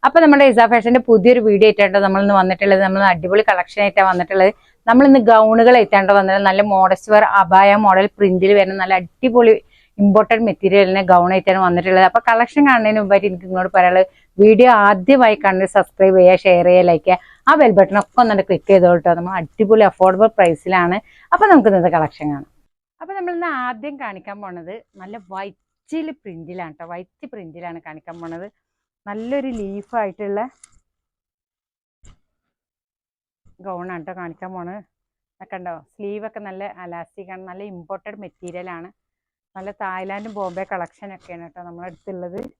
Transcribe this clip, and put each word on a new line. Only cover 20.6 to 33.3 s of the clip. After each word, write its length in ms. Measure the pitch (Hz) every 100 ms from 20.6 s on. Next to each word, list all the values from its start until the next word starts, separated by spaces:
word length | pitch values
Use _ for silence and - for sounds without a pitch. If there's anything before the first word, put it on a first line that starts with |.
| - 185 175 190 _ _ _
അപ്പൊ 140 | 359 427
നമുക്ക് 180 | 330 208
ഇന്നത്തെ 200 | 196 170 160
കളക്ഷൻ 300 | 151 - 151
കാണാം. 160 | 143 143 _ _ _ _ _
അപ്പൊ 120 | 330 392
നമ്മളിന്ന് 300 | 359 339 339 277
ആദ്യം 320 | 247 233 277 285
കാണിക്കാൻ 320 | 247 190 190 202
പോണത് 320 | 202 180 165 214 _ 196
നല്ല 140 | 185 220 180
വൈറ്റിൽ 720 | 190 196 196 _ _ _ 320 311 -
പ്രിന്റിലാണ് 520 | 208 165 165 180 170 151
ട്ടോ. 60 | 170
വൈറ്റ് 340 | 175 180 _ 277
പ്രിന്റിലാണ് 460 | 233 170 156 175 170
കാണിക്കാൻ 320 | 165 156 - 165
പോണത്. 240 | 170 165 196 _ _ _ _ _ -
നല്ലൊരു 420 | 208 233 277 269 240
ലീഫായിട്ടുള്ള 800 | 196 202 202 240 208 180 208 202 247 _ _ _ _ _ _ _ _ _ _ _ _ _ _ _ _ _ _ _ _ _ _ _ _ _ _ _ _